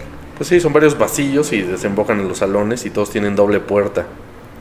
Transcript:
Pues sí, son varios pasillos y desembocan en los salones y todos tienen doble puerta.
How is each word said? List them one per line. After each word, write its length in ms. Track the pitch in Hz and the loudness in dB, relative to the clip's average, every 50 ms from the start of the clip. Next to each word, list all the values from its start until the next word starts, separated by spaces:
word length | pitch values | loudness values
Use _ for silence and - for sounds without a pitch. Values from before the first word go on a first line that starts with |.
| - - - - - - - | -14 -14 -16 -16 -18 -18 -10
Pues 120 | - 151 - | -10 -2 2
sí, 120 | 180 175 | 2 4
son 140 | - 156 143 | 4 4 4
varios 200 | - 151 151 147 | 6 6 6 4
pasillos 580 | - - - - - 143 139 135 143 147 143 - | 4 0 0 0 -2 -2 0 2 0 0 2 0
y 80 | 104 92 | -2 -2
desembocan 580 | 87 95 90 - 107 98 101 104 - 113 101 | -2 -4 -4 -2 -2 0 0 0 0 0 0
en 80 | 98 92 | 0 -4
los 100 | 90 - | -2 -2
salones 460 | 104 95 98 101 104 107 117 123 - | -2 0 0 0 0 0 -2 -4 -6
y 60 | 104 | -6
todos 180 | - 107 104 - | -2 -2 -4 -2
tienen 240 | - 110 104 104 101 | -2 -2 -2 0 2
doble 240 | 101 101 101 104 98 | 2 2 4 4 0
puerta. 440 | - - 98 101 101 101 - - 87 - - - - - - - - - - - | 0 0 0 2 2 2 -2 -4 -4 -4 -10 -18 -18 -18 -20 -20 -20 -20 -20 -20